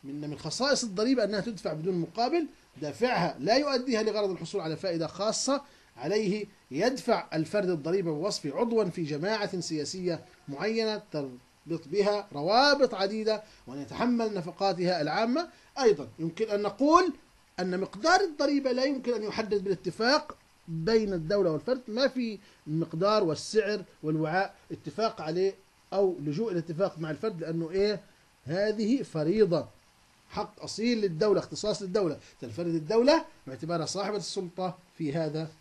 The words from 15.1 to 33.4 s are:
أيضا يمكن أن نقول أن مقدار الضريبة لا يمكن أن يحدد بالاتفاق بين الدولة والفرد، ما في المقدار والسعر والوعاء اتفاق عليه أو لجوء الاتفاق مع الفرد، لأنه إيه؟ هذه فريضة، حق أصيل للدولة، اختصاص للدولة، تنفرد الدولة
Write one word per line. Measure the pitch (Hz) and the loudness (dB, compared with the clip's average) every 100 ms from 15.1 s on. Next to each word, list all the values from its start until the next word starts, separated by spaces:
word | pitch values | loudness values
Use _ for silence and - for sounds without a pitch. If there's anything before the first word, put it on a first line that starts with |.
| 175 226 285 349 - - - | 0 2 0 -2 -10 -16 4
أيضا | 349 156 120 - | 4 4 -2 -6
يمكن | 165 165 220 | -6 -2 -2
أن | 202 | 0
نقول | 208 202 285 339 370 - - _ _ - | -2 2 6 8 6 -2 -16 _ _ -4
أن | 185 180 | -2 -2
مقدار | 190 196 320 370 | -4 0 4 4
الضريبة | 381 294 285 285 269 | 4 0 0 2 0
لا | 254 | 0
يمكن | 269 262 240 | 0 0 -2
أن | 226 | -2
يحدد | 214 - 214 208 | -4 -4 -2 -2
بالاتفاق | 190 185 185 - 233 294 294 - _ _ - | 0 -2 -4 0 2 2 0 -16 _ _ -10
بين | 160 165 226 208 | -4 2 2 2
الدولة | 180 156 202 180 | -2 0 2 2
والفرد، | 151 - 254 233 | 0 -2 -4 -2
ما | 214 269 | 0 0
في | 254 233 202 - _ - | 0 -4 -6 -14 _ -4
المقدار | 156 165 160 196 214 | -2 -2 0 2 4
والسعر | 175 147 - 214 202 208 175 _ | 2 -2 0 0 2 -2 -6 _
والوعاء | 151 156 156 185 196 - - | -2 0 2 0 0 -6 -14
اتفاق | - 156 156 220 214 | -12 -10 -2 -2 -2
عليه | 156 170 190 190 _ _ _ | -4 0 0 -2 _ _ _
أو | 190 196 170 | 2 2 0
لجوء | 147 147 226 | -4 -2 -2
الاتفاق | 170 160 160 190 156 | -2 -4 -2 -2 -2
مع | 156 | -6
الفرد، | 147 220 175 | -4 -4 -6
لأنه | 160 165 160 | -6 -4 -2
إيه؟ | 190 208 208 - _ _ _ | 0 0 0 -8 _ _ _
هذه | 131 175 214 208 214 269 | -6 0 0 0 2 2
فريضة، | 190 160 151 214 196 165 117 - _ _ _ _ _ | 0 -2 2 6 6 4 -2 -14 _ _ _ _ _
حق | - 208 - | -8 -8 -10
أصيل | 147 - 233 233 | -12 -2 2 2
للدولة، | 202 156 214 180 | 0 2 4 4
اختصاص | - 160 208 185 | 0 -6 -4 -4
للدولة، | 190 208 180 - - - | -2 0 0 -2 -12 -14
تنفرد | 123 110 170 | -10 -6 -2
الدولة | 165 151 226 254 320 320 - | -2 2 4 6 4 2 -16